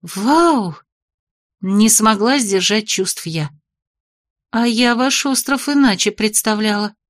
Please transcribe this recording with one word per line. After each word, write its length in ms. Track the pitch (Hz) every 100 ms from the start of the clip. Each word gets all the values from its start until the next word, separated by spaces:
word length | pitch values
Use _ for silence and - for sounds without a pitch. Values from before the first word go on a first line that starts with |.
«Вау!» 720 | 170 185 214 311 339 285 190 156 _ _ _ _ _ _ _ _ 190
Не 220 | 196 220
смогла 500 | - 214 208 220 277
сдержать 460 | 220 190 180 214 214
чувств 380 | - 190 -
я. 240 | 165 160 147 - _ _ _ _ _ _ _ _ _
«А 160 | 220 240
я 280 | 226 247
ваш 300 | 240 262 269
остров 420 | 285 262 - 269 -
иначе 400 | 285 269 190 -
представляла». 840 | 202 214 214 - 214 214 208 208 214